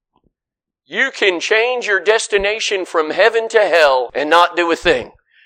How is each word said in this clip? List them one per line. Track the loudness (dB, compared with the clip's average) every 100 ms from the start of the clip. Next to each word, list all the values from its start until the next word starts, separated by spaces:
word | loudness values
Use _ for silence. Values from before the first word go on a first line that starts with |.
| _ _ _ _ _ _ _ _
you | _ -4 -4
can | 0 -2 0
change | 0 0 0 -2 -2
your | -2
destination | 0 0 0 -2 -2 -4 -4 -4 -4
from | -4 -2
heaven | 2 2 2 0
to | 0 2
hell | 4 4 2 -2
and | -4 2
not | 4 4 2
do | -2
a | 0
thing. | 0 -2 -2 _ _ _